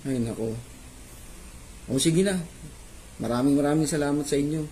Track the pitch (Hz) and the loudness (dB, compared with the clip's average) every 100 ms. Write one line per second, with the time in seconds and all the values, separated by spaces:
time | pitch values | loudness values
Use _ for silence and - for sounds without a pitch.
0 | 135 131 117 104 113 113 - - - - | -2 0 0 -2 -4 -4 -10 -16 -18 -18
1 | - - - - - - - - - 131 | -18 -16 -16 -16 -16 -16 -16 -14 -2 2
2 | 165 165 196 185 160 - - - - - | 4 6 4 2 -4 -12 -16 -16 -16 -18
3 | - - 110 120 135 143 143 151 147 156 | -18 -6 0 4 6 6 6 4 4 2
4 | 143 147 143 143 143 156 151 | 2 0 2 2 2 0 -4